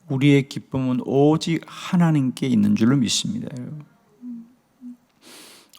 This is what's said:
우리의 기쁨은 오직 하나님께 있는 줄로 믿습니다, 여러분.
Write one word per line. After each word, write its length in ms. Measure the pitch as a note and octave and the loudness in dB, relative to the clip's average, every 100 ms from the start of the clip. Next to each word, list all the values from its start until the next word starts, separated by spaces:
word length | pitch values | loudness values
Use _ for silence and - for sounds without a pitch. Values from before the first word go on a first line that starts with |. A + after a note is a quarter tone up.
| - | -6
우리의 400 | C3+ C#3+ C#3+ C3+ | 0 4 4 2
기쁨은 500 | - - C3 B2+ B2+ - | -6 -8 -4 -2 -2 0
오직 580 | C3 D3 D#3 E3+ E3 - | 2 4 4 0 -4 -6
하나님께 800 | - - F3+ E3 D3+ C3 A#2+ C3+ | -16 -2 2 4 2 0 -2 0
있는 280 | A2+ G#2 G2+ | 2 2 4
줄로 220 | A2 C#3 | 2 2
믿습니다, 500 | G2+ - - - - B2 | 2 -2 -4 -6 -8 -10
여러분. 280 | - D3+ - _ _ _ B3 A#3 A#3 _ _ _ B3 B3 _ _ - - - - _ | -12 -14 -16 _ _ _ -16 -16 -18 _ _ _ -20 -20 _ _ -20 -20 -20 -20 _